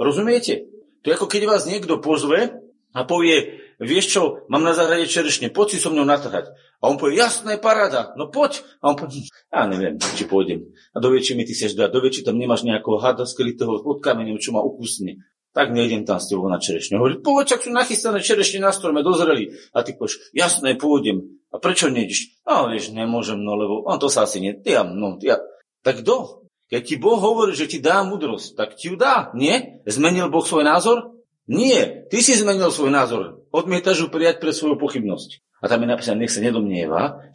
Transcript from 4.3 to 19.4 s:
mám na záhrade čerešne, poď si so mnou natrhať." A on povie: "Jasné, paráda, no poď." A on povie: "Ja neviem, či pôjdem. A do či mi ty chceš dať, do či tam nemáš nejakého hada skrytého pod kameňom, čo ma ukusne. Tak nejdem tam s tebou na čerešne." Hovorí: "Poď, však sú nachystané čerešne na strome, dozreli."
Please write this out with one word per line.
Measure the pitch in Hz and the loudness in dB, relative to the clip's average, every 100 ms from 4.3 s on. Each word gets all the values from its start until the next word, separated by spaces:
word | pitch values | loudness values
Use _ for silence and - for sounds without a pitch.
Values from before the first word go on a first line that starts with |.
| - - | -2 -2
mám | 143 | 0
na | 165 | 2
záhrade | 165 165 170 160 | 2 2 2 0
čerešne, | 170 151 - 120 | 0 -2 -2 -2
poď | 196 208 190 | 0 0 0
si | |
so | 165 | -2
mnou | 151 143 | 0 2
natrhať." | 143 131 90 - - _ - | 2 0 -6 -6 -18 _ -2
A | 139 | 0
on | 143 | 2
povie: | 147 175 | 2 4
"Jasné, | 233 - 214 208 | 2 0 -4 -2
paráda, | 220 220 196 131 110 | 2 4 2 0 -4
no | 135 151 | -8 -6
poď." | 277 285 - - - | 0 0 0 -14 -2
A | 147 | 0
on | 143 | 0
povie: | 151 139 - _ - | -6 -12 -14 _ -6
"Ja | - 104 | -2 0
neviem, | 95 90 76 | 0 -2 -4
či | - - 104 | -6 -6 0
pôjdem. | 98 90 85 - _ _ | 2 2 -4 -10 _ _
A | - | -2
do | 123 131 | 2 4
či | 127 | 2
mi | 120 | -4
ty | 113 | -4
chceš | - 104 | -4 -4
dať, | 98 101 | 0 2
do | 127 131 | 2 0
či | - | 0
tam | 120 117 | -2 -2
nemáš | 123 117 | 0 0
nejakého | 120 107 - 107 | 0 -2 0 0
hada | 127 123 123 | 2 0 -4
skrytého | - 120 120 117 107 | -2 -4 -2 -4 -2
pod | 147 - | -4 -4
kameňom, | 143 113 110 107 | -2 -2 -2 -6
čo | 117 | -4
ma | 110 | -2
ukusne. | - - 117 - 92 - _ _ _ | -4 -6 -10 -8 -8 -10 _ _ _
Tak | - 131 | -2 0
nejdem | 120 117 110 107 | 0 0 -2 -2
tam | 90 | -4
s | - | -2
tebou | 95 95 | -2 -2
na | 87 | -2
čerešne." | - 82 - 101 | -4 -6 -2 2
Hovorí: | 131 - | 2 2
"Poď, | 294 277 277 240 | 2 2 2 0
však | 247 | 0
sú | |
nachystané | 240 247 226 226 202 | -2 0 -2 -2 -2
čerešne | - 202 190 196 | 0 2 2 2
na | 196 | 0
strome, | 190 170 147 | 0 -2 0
dozreli." | 160 170 165 131 | 2 2 4 2